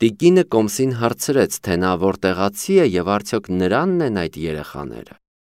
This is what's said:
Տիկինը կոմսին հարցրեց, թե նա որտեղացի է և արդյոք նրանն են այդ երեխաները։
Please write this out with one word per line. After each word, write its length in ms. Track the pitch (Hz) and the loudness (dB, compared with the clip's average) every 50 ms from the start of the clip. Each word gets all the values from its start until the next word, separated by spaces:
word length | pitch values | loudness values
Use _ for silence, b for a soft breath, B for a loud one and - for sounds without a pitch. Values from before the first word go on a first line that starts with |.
Տիկինը 440 | - 117 104 - 147 170 180 185 175 | 0 0 0 4 4 4 6 6 4
կոմսին 480 | - - 110 110 104 101 - 131 135 127 | 2 2 0 0 0 0 -2 -2 -2 -2
հարցրեց, 640 | 117 117 117 117 - - - 143 135 104 - - - | -2 -2 -2 -2 -2 -4 -2 2 2 2 0 0 -6
թե 160 | - - 90 | -4 -2 0
նա 140 | 87 92 92 92 | 0 2 0 0
որտեղացի 840 | 85 90 98 95 - - 95 92 87 95 101 101 - - - 190 | 0 0 0 -2 0 0 -2 0 0 -2 -2 -4 -6 -4 0 2
է 100 | 190 170 | 4 4
և 240 | 123 90 90 85 92 | 4 2 0 0 0
արդյոք 400 | 101 104 101 - - 110 98 - | -2 -2 -2 -2 -4 -4 -4 -2
նրանն 500 | 92 90 92 90 101 131 160 190 185 175 | -2 0 0 2 2 0 0 0 0 0
են 160 | 160 131 107 | 0 0 -2
այդ 220 | 95 85 80 - 71 | -2 -4 -4 -6 -6
երեխաները։ 800 | 78 82 78 76 73 - - 71 73 65 57 57 - - - _ _ _ _ _ _ | -6 -6 -6 -6 -8 -10 -12 -12 -12 -10 -12 -14 -16 -18 -20 _ _ _ _ _ _